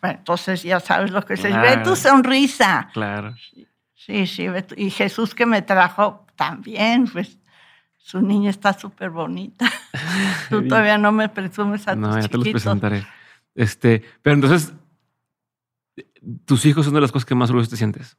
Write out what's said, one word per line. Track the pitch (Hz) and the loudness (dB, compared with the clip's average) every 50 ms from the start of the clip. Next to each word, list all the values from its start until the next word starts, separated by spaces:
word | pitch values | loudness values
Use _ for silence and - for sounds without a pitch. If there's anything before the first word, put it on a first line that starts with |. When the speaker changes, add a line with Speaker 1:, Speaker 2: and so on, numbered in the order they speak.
Speaker 1:
bueno, | - 180 - - | -8 -8 -8 -6
entonces | - - 175 175 - - 190 175 180 | -6 -4 -4 -4 -4 -4 -6 -4 -2
ya | 170 175 175 | -2 -2 -2
sabes | 175 - 185 180 196 196 | 0 0 0 0 0 -2
lo | 185 202 202 | -2 -4 -4
que | - 196 | -4 -4
se | 190 190 202 | -4 -2 0
Speaker 2:
Claro. | 196 208 226 | 2 4 4
Speaker 1:
ve | 247 262 247 - | 4 4 4 2
tu | - 381 | 0 0
sonrisa. | - - 269 269 269 247 254 262 262 285 262 - - 240 196 180 131 113 - - | 2 4 6 6 6 6 4 2 2 2 2 2 2 2 2 2 0 -2 -4 -6
Speaker 2:
Claro. | 117 107 104 101 104 104 107 120 - - - _ - - _ _ _ _ _ _ | -6 -6 -6 -6 -8 -8 -10 -14 -16 -20 -20 _ -20 -20 _ _ _ _ _ _
Speaker 1:
Sí, | _ - - 202 208 190 | _ -12 -6 -4 -2 -2
sí, | 175 190 185 175 190 | -2 -4 -6 -6 -6
ve | 180 185 190 | -6 -6 -8
tu, | - - | -10 -10
y | - 202 196 | -8 -6 -6
Jesús | 185 - 196 196 - - 233 214 - | -4 -2 -4 -4 -2 -4 -4 -4 -2
que | - 240 | 0 0
me | 233 226 202 - | 2 2 0 0
trajo | - 196 190 180 180 - - 208 202 202 - _ _ _ | 0 2 4 4 2 2 0 -2 -2 -2 -6 _ _ _
también, | - 147 139 170 - - 208 220 196 208 226 233 247 254 | -6 -4 -4 -6 -8 -14 -10 -4 0 2 2 4 4 2
pues, | - - 175 175 - - _ _ _ _ _ _ _ _ _ _ _ _ _ | 2 -2 -6 -8 -8 -10 _ _ _ _ _ _ _ _ _ _ _ _ _
su | _ - - 185 190 | _ -8 -4 -2 0
niña | 190 208 208 202 202 | 0 0 0 0 0
está | 196 196 - 202 190 | -2 0 0 -2 0
súper | - - 196 - - 190 185 | -2 -6 -18 -14 -12 -12 -10
bonita. | 165 165 160 165 175 180 190 - - - 247 240 - - - - - | -8 -8 -8 -8 -8 -10 -12 -12 -6 -2 -2 -2 -2 -4 -12 -12 -12
<laughs> | 135 143 165 175 190 196 196 185 160 - - | -10 -8 -6 -4 -2 -2 -2 -4 -6 -6 -4
Tú | - 214 | -2 -2
Speaker 2:
Bien. | - 131 | 0 2
Speaker 1:
todavía | - 220 214 208 208 208 | 2 4 4 4 4 4
no | 208 208 214 | 4 2 2
me | 214 214 214 | 2 0 -2
presumes | 214 202 190 180 - - 208 202 208 208 208 | -4 -6 -10 -8 -6 -4 -4 -2 -4 -4 -4
a | - 190 | -4 -4
Speaker 2:
No, | 113 107 107 | -2 -2 -2
Speaker 1:
tus | 107 110 107 | 0 0 -2
Speaker 2:
ya | 101 | -2
te | - 120 | -2 -2
los | 123 | -2
Speaker 1:
chiquitos. | - 110 113 98 | -2 -2 -2 -2
Speaker 2:
presentaré. | 104 101 101 95 104 104 101 98 - - - - - _ _ _ _ _ | -2 -2 -2 0 -2 -2 -4 -6 -8 -14 -20 -20 -20 _ _ _ _ _
Este, | - 123 104 - - - 120 113 107 - - - _ - | -2 -2 -2 -2 0 2 2 2 2 0 -6 -10 _ 0
pero | 147 147 | 2 4
entonces, | 143 135 135 165 170 156 - - - _ _ _ _ _ _ _ _ _ _ _ _ _ _ _ _ _ _ _ _ _ _ _ - - _ _ _ - - 117 - _ | 4 4 4 4 2 2 -2 -10 -18 _ _ _ _ _ _ _ _ _ _ _ _ _ _ _ _ _ _ _ _ _ _ _ -20 -20 _ _ _ -16 -16 -16 -8 _
¿tus | - 143 117 - | 0 2 4 4
hijos | 151 143 156 147 | 4 4 4 2
son | 147 143 | 2 2
de | 151 | 2
las | 147 135 - | 2 2 0
cosas | 139 120 | -2 -2
que | - 135 | 0 0
más | 123 123 117 | 2 2 2
orgulloso | 123 123 117 107 | 2 2 0 0
te | 113 | -2
sientes? | 107 113 107 98 - - - - | -2 -2 -2 -2 -4 -10 -20 -20